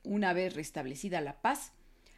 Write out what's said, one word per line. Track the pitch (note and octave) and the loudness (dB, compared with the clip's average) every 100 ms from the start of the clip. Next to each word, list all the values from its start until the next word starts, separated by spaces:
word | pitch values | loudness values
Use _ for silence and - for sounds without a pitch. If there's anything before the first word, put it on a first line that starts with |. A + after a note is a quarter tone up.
una | - G#3 G3 | -2 2 4
vez | F3 F#3 | 4 2
restablecida | D3 D#3 D#3 C3 C3+ G3+ F3 | -2 -6 -6 -6 -6 -2 -2
la | C#3+ - | -2 0
paz, | A3+ D4 - - - - - | 0 0 -4 -16 -20 -20 -20